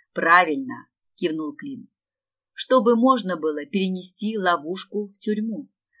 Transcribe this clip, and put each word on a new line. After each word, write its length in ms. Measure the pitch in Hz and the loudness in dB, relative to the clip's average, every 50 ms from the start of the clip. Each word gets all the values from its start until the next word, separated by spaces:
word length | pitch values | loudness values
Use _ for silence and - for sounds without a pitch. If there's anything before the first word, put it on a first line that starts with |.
| _ _ - | _ _ -6
«Правильно», 720 | - 160 165 170 180 175 160 147 135 131 123 123 - - _ _ _ _ _ _ | -2 4 6 6 6 6 4 0 -4 -6 -8 -10 -12 -16 _ _ _ _ _ _
кивнул 400 | - 185 160 156 156 156 147 147 | -6 -4 -4 -4 -4 -6 -8 -10
Клим. 340 | - 147 139 135 - - - _ _ _ _ _ _ _ _ _ _ _ _ _ | -12 -12 -14 -14 -14 -16 -20 _ _ _ _ _ _ _ _ _ _ _ _ _
«Чтобы 420 | - - - 254 254 208 240 240 | -8 0 2 4 4 6 4 4
можно 400 | 226 240 262 262 226 185 185 175 | 6 4 4 2 2 -2 -4 -4
было 280 | 160 151 156 151 147 147 | -4 -2 -4 -4 -4 -6
перенести 720 | - - 190 190 185 185 185 175 - - - 202 214 220 | -4 -2 0 0 0 -2 -4 -8 -10 -10 -8 -6 -4 -4
ловушку 720 | 208 185 175 175 151 147 160 190 190 - - - 208 208 | 0 2 2 0 0 -2 -6 -6 -8 -8 -6 -8 -8 -8
в 100 | 196 - | -8 -10
тюрьму. 520 | - - 208 214 214 220 226 208 151 - - _ _ _ _ _ _ | -6 -4 -2 -2 -2 -4 -4 -6 -8 -10 -14 _ _ _ _ _ _